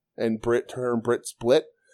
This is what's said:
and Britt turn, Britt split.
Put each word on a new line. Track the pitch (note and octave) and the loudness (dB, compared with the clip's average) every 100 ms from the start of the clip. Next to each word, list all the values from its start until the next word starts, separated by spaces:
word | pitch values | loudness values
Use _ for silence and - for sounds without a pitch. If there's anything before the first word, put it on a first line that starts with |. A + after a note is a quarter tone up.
| _ - | _ -4
and | A2+ A2 | -2 -2
Britt | A#2 A#2+ - | 0 0 0
turn, | C3 B2 A#2 | -6 -2 -2
Britt | A#2 A#2+ - | 0 -2 -4
split. | - A#2+ D#3 - _ _ | -4 2 2 2 _ _